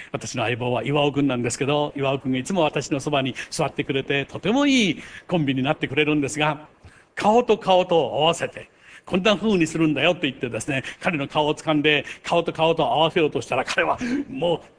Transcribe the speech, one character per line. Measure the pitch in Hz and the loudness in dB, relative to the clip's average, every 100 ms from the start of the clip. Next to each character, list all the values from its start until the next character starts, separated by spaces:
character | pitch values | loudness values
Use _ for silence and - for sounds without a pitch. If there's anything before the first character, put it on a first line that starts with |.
| - | -12
私 | - - 123 | -10 -8 -4
の | |
相 | 110 120 | -2 -2
棒 | 123 | -2
は | 120 | -2
岩 | 120 147 | 0 2
尾 | 147 | 2
君 | 139 139 | 2 0
な | 123 | 0
ん | |
で | 120 | -2
す | - | -2
け | 139 | 0
ど、 | 147 147 143 | 0 -2 -2
岩 | 135 | -2
尾 | 135 | -2
君 | 131 | -2
が | 131 | -4
い | |
つ | 127 | -2
も | 190 | 0
私 | 151 151 - | 0 0 -4
の | 143 | -4
そ | 156 | -2
ば | 143 | -2
に | 131 - - | -2 -6 -10
座 | - 139 | -4 -4
っ | |
て | - | -4
く | 139 | -4
れ | 135 | -4
て、 | 131 139 139 | -2 -4 -4
と | - | -6
て | 175 | 0
も | 254 285 | 2 4
い | 262 196 | 4 2
い | 123 - - - | 0 -8 -14 -2
コ | 175 | 0
ン | 139 | 2
ビ | 135 | 0
に | |
な | 135 | 0
っ | 156 | -2
て | 127 | -2
く | 135 | 0
れ | 151 | 2
る | 151 | 2
ん | |
で | 135 | -2
す | 143 | -2
が、 | 151 147 - _ - - _ | -2 -2 -10 _ -20 -20 _
顔 | - 202 233 | -2 2 4
と | 247 208 | 4 2
顔 | - 185 180 | 4 4 4
と | 170 | 2
を | 123 113 | 2 2
合 | 156 | 0
わ | |
せ | 165 123 | 0 -6
て、 | - - _ - - - | -10 -18 _ -20 -18 -4
「こ | 190 | 0
ん | |
な | 185 190 | 2 2
風 | 214 190 | 2 2
に | 156 | 2
す | 160 | 2
る | 160 | 0
ん | |
だ | 135 | 2
よ」 | 156 | 0
っ | 175 | 0
て | 143 | -2
言 | |
っ | 127 | -4
て | 123 | -6
で | 117 | -6
す | - | -4
ね、 | 135 - - | -4 -6 -6
彼 | 185 156 | -4 -2
の | 143 | -2
顔 | 156 151 | 0 0
を | 156 | -2
掴 | 165 | 0
ん | 151 | 2
で、 | 151 147 - - | 4 2 -2 -10
顔 | - 170 | 0 0
と | 165 | 0
顔 | - 160 | 0 2
と | 160 | 2
を | 131 | 2
合 | 131 | 2
わ | 160 | 2
せ | 175 | 2
よ | 147 | 0
う | |
と | 131 | -2
し | - | -2
た | 127 | -4
ら、 | - | -2
彼 | - | 0
は | 165 131 123 127 - | 0 -2 -2 -4 -6
も | 135 175 160 | -4 -2 -2
う | - | -6